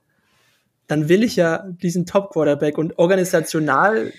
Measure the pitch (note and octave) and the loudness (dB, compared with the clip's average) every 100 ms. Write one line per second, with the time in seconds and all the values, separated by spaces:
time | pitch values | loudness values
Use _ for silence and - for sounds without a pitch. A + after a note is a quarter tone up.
0 | _ _ _ _ _ _ _ _ - D3+ | _ _ _ _ _ _ _ _ -4 -2
1 | D3+ F#3+ A3+ - E3 D#3+ F#3+ F3 F3 F3+ | 2 2 2 0 0 -2 -6 -8 -4 -4
2 | E3+ G3+ G3 E3 D3+ C#3 D3+ D3 D#3+ - | -2 -2 -2 0 0 0 -2 -2 -4 0
3 | F3 F#3+ F3+ E3 D#3+ D#3+ D3 C3+ F#3+ A3 | 2 2 2 -2 -2 -2 0 2 2 0
4 | - | -4